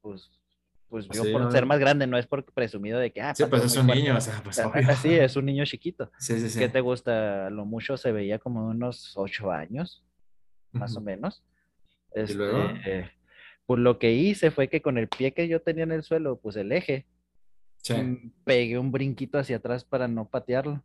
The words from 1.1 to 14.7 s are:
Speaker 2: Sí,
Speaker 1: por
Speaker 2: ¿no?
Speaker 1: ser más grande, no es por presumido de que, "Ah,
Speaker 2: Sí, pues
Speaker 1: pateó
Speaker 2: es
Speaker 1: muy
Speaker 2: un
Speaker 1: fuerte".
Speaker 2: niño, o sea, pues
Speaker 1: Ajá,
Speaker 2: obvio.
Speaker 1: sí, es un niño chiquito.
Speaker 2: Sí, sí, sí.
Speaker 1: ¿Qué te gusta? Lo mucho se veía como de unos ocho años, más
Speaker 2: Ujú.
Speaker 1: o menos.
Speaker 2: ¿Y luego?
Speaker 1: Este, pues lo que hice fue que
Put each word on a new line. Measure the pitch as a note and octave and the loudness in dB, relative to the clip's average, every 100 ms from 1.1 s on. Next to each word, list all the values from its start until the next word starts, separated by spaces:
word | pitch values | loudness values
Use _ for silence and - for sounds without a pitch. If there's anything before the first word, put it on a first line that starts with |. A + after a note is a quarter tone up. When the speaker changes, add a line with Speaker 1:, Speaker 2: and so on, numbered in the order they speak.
| G#2 | -4
Speaker 2:
Sí, | G#2+ | 0
Speaker 1:
por | A2+ | 2
Speaker 2:
¿no? | B2 | 4
Speaker 1:
ser | B2 B2+ | 4 4
más | D3 | 4
grande, | C#3 D3 C3 | 4 4 2
no | B2 | 0
es | A#2+ | -2
por | C#3 - | -6 -4
presumido | - A#2 G2+ G#2 A#2 | -4 -4 -4 -4 -2
de | B2 | -2
que, | - | -4
"Ah, | C3+ | -6
Speaker 2:
Sí, | C#3+ D3 | 0 2
pues | B2+ | 4
Speaker 1:
pateó | B2 | 4
Speaker 2:
es | |
Speaker 1:
muy | C3+ | 4
Speaker 2:
un | B2+ | 6
Speaker 1:
fuerte". | B2+ | 6
Speaker 2:
niño, | C#3+ A#2+ | 4 2
o | |
sea, | A2+ G#2+ | 0 -8
pues | - A#2 | -6 -2
Speaker 1:
Ajá, | A2 D3 | 0 2
Speaker 2:
obvio. | C3 C3+ | 4 4
Speaker 1:
sí, | D3+ E3+ | 4 6
es | C3 C#3 | 6 2
un | C3+ | -2
niño | C#3 C#3+ | -2 -2
chiquito. | - F3 - B2+ _ | -4 -8 -8 -12 _
Speaker 2:
Sí, | B2+ A2+ | -4 -2
sí, | A2+ | -2
sí. | A2 | 0
Speaker 1:
¿Qué | B2 | 2
te | C3 | 2
gusta? | B2 B2 - A2+ G#2+ G2 F#2+ | 0 -2 0 0 0 -2 -4
Lo | G#2 G#2 | -6 -6
mucho | A2+ - C3 | -8 -6 -2
se | B2+ | 0
veía | G#2+ G2+ G#2+ | 0 0 -2
como | B2+ A#2 A2+ | -4 -4 -2
de | A2+ | -2
unos | B2 A#2+ - G2 | -4 -6 -12 -6
ocho | G2 - G2+ | -6 -4 -4
años, | E2 E2 A#2+ F3+ - _ _ - - _ - _ | -4 -4 -8 -8 -10 _ _ -20 -20 _ -20 _
más | B2 B2 | -8 -6
Speaker 2:
Ujú. | A2+ | -8
Speaker 1:
o | |
menos. | G#2 F#2+ D#3 - _ _ _ _ _ _ _ G#2+ | -8 -8 -8 -10 _ _ _ _ _ _ _ -6
Speaker 2:
¿Y | G#2+ G2+ | -4 -2
luego? | G2+ G#2+ G2+ | 0 0 0
Speaker 1:
Este, | - G2 F#2+ F2+ _ _ - - _ - | -4 -6 -6 -6 _ _ -20 -20 _ -2
pues | B2 | 4
lo | A#2+ A#2 | 4 6
que | A#2 | 4
hice | A#2 F#3 G3+ E3 | 4 2 4 2
fue | D3+ | 2
que | C3+ | 0